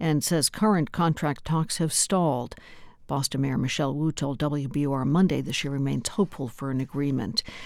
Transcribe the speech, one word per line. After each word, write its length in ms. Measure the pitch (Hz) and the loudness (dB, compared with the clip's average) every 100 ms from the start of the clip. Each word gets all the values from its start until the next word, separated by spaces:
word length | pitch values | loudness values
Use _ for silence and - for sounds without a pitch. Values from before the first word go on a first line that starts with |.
and 240 | 165 151 | 2 2
says 240 | - 165 - | 2 2 0
current 420 | - 214 190 151 | 2 4 4 2
contract 540 | - 165 156 151 - | 2 2 2 0 -2
talks 340 | - 160 160 - | 0 0 0 0
have 140 | 160 | 0
stalled. 640 | - - 190 165 127 120 - - - - - - | 0 2 4 4 2 -2 -10 -18 -18 -18 -20 -4
Boston 320 | 143 135 131 | -2 0 0
Mayor 180 | 135 131 | 0 0
Michelle 340 | 131 - 139 | 0 0 0
Wu 200 | 143 156 | 0 -2
told 260 | - 139 135 | 0 -4 -2
W 300 | 147 147 135 | -2 -2 -2
B 120 | 143 | -2
U 100 | 143 | 0
R 120 | 135 | 0
Monday 360 | 135 165 185 135 | 2 4 4 2
that 140 | 135 | -2
she 140 | 135 139 | -4 -4
remains 420 | 139 139 139 - | -2 0 -2 -2
hopeful 360 | - 196 - 123 | 0 -2 -2 -8
for 240 | - 139 | -6 -4
an 100 | 131 | -4
agreement. 600 | 135 143 143 131 101 - - - | -4 -2 -2 0 -2 -4 -6 -12